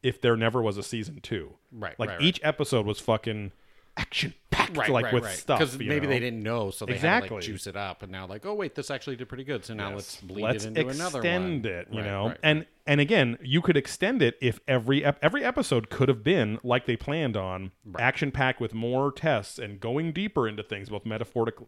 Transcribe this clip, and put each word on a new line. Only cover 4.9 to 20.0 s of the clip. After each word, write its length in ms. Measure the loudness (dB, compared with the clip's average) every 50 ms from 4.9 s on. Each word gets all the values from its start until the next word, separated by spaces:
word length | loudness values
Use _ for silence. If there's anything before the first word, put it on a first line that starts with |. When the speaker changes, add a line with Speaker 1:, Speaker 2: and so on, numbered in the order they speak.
Speaker 1:
like, 140 | 4 4 4
Speaker 2:
right, 80 | 2 2
Speaker 1:
with 100 | 2 0
Speaker 2:
right. 100 | 0 -4
Speaker 1:
stuff, 220 | -4 -2 0 2 2
Speaker 2:
'Cause 180 | 2 2 0 -2
Speaker 1:
you 80 | -4 -2
Speaker 2:
maybe 160 | -2 0 0
Speaker 1:
know? 80 | 0 0
Speaker 2:
they 60 | 0
didn't 240 | 0 -2 -4 -4 -4
know, 260 | -2 -2 0 -2 -2
so 160 | -4 -4 -4
they 60 | -4 -2
had 80 | 0
to, 60 | 2 2
Speaker 1:
Exactly. 220 | 2 2 0 -2 -6 -6
Speaker 2:
like, 60 | -6
juice 200 | -6 -8 -8 -8
it 100 | -8 -6
up. 280 | -6 -6 -6 -6 -8 -12
And 80 | -12
now, 160 | -12 -10 -10 -10
like, 180 | -12 -10 -8
"Oh, 80 | -6 -4
wait, 220 | -4 -4 -6 -6
this 160 | -8 -8 -6
actually 240 | -8 -8 -6 -8 -8
did 120 | -8 -10 -10
pretty 160 | -12 -10 -8
good. 220 | -6 -6 -6 -6
So 80 | -8 -8
now 140 | -6 -6 -6
Speaker 1:
Yes. 60 | -6
Speaker 2:
let's 260 | -6 -8 -10 -12 -14
bleed 220 | -14 -10 -6 -2 0
Speaker 1:
Let's 220 | 0 0 0 -2
Speaker 2:
it 120 | -2 -2 -2
into 40 | -2 -2
another 280 | -2 -4 -4 -4 -4 -2
Speaker 1:
extend 460 | 0 0 0 0 0 -2 -2 -2 -2
Speaker 2:
one." 100 | -4 -4
Speaker 1:
it, 140 | -6 -8 -6
you 80 | -6 -4
Speaker 2:
Right, 80 | -4
Speaker 1:
know? 220 | -2 -2 0 -2 -2
Speaker 2:
right, 100 | -2 0 2
Speaker 1:
And, 160 | 2 2 2
Speaker 2:
right. 80 | 0 -4 _ _ _
Speaker 1:
and 160 | 2 4 4
again, 380 | 6 6 6 6 4 4 2 -2
you 180 | -2 2 2 4
could 160 | 6 6 4
extend 460 | 4 4 0 0 -2 0 2 4 4
it 160 | 4 4 4 2
if 200 | 0 0 0 0 0 2
every 360 | 2 4 4 4 4 4 4
ep-, 140 | 2 2 4 2
every 200 | 2 2 2 0
episode 460 | 0 0 0 2 2 2 2 2 0
could 200 | 0 2 4 4
have 140 | 4 4 2
been, 360 | 2 4 4 4 2 0 -2 0
like 220 | 2 2 2 2
they 100 | 0 -2
planned 400 | -2 -2 -2 -2 0 0 0 -2
on, 360 | -2 -4 -4 -4 -6 -8 -10 -12 _ -16
Speaker 2:
Right. 200 | -12 -4 0 2
Speaker 1:
action-packed 580 | 2 2 2 0 -2 0 2 2 0 0 0
with 140 | -4 -4 -4
more 360 | -4 -2 -2 0 0 0 0
tests 460 | -2 0 0 2 2 2 0 -4 -8 -10
and 220 | -10 -10 -8 -6
going 320 | -4 -2 -2 -2